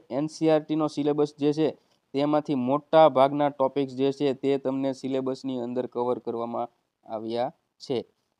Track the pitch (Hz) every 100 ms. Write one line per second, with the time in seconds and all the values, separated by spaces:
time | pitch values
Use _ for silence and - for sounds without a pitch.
0 | - 131 151 - 160 156 151 156 151 -
1 | 147 147 147 147 147 151 147 - _ _
2 | _ 135 147 151 147 135 123 143 - 160
3 | 156 131 139 147 143 135 131 143 131 127
4 | 139 131 143 127 135 139 131 135 135 131
5 | 131 135 131 131 135 127 120 123 120 120
6 | 120 117 120 117 117 117 120 _ _ _
7 | 110 110 113 117 135 - _ _ - 120
8 | - _ _